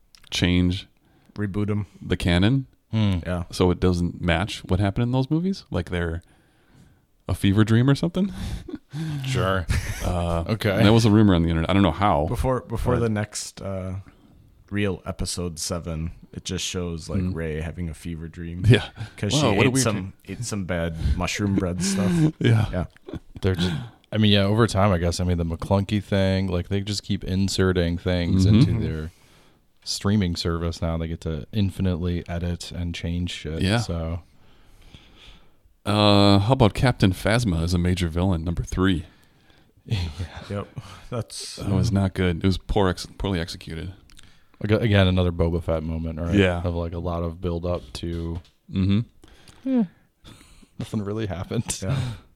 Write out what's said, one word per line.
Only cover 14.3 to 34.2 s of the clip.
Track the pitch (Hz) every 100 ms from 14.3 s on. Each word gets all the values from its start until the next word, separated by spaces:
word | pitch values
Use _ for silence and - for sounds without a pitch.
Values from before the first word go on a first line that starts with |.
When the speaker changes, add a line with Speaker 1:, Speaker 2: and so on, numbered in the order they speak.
| - - _ _
Speaker 2:
real | 101 101 87
episode | - - 90 - 87 76
seven, | - 87 85 80 82 - -
it | 87 -
just | 90
shows, | - 92 87 82 76
like, | 95
Speaker 1:
Mm. | 90
Speaker 2:
Rey | 82 80 78
having | 82 76 85
a |
fever | 76 87 80 82
dream. | 87 85 87 123
Speaker 1:
Yeah. | 110 - - 110 -
Speaker 2:
'Cause | 104
Speaker 1:
Wow, | 147
Speaker 2:
she | 131
Speaker 1:
what | 101 107
a |
Speaker 2:
ate |
Speaker 1:
weird | 131
Speaker 2:
some, | 113
Speaker 1:
thing. | 98 95 - -
Speaker 2:
ate | 95
some | 117 104
bad | 87 87 82 80 73 80
mushroom | 87 - 101 98
bread | 87 90
stuff. | 196 190 185 165 156
Speaker 1:
<laughs> | -
Yeah. | 120 110 104
Speaker 2:
Yeah. | 90 - _ - - - -
Speaker 3:
They're | 95 90
just, | 90 76 120 - _
I | 107
mean, | 107
yeah, | 101
over | 98 110 117
time, | 95 104
I | 85
guess. | 85 85
I |
mean, | 90 85
the |
McClunky | 85 82 - 98 98 104
thing, | - 98 95 95 95
like, | 87 -
they | 98
just | 98 98
keep | - 95
inserting | - 92 95 - 92 90 85 85
things | 90 90 85 92 95
Speaker 1:
Mm-hmm. | 107
Speaker 3:
into | -
Speaker 2:
Mm-hmm. | -
Speaker 3:
their | 80 78 80 - _ _ _ _ _ _
streaming | - - 101 104 87
service | 85 87 82 85 -
now. | 82 82
They | 82
get | 82
to | 82 76 -
infinitely | 110 95 - 95 82 90 87 -
edit | 85 87 87 -
and | 87 87
change | - 87 87 87
shit. | - 76 80
Speaker 1:
Yeah. | 95 117
Speaker 3:
So. | 98 85 80 85